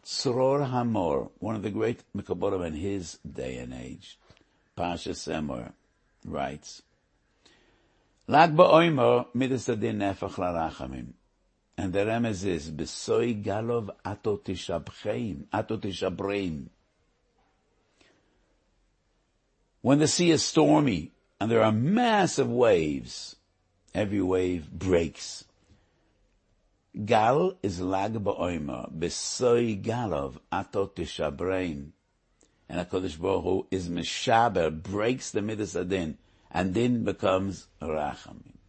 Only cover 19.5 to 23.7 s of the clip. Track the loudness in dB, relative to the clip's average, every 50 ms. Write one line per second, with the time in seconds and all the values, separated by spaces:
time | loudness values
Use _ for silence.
19.5 | _ _ _ _ _ _ 2 4 4 6 6 4 4 4 4 4 4 4 2 2
20.5 | 4 4 6 6 6 6 4 4 0 0 -4 -8 _ _ _ _ _ _ -2 2
21.5 | 4 4 4 4 4 4 2 2 2 2 2 4 4 4 2 2 2 0 0 0
22.5 | 4 4 6 6 6 6 4 0 -2 -4 -6 -10 -14 -14 -16 -16 -18 _ _ _
23.5 | _ _ _ _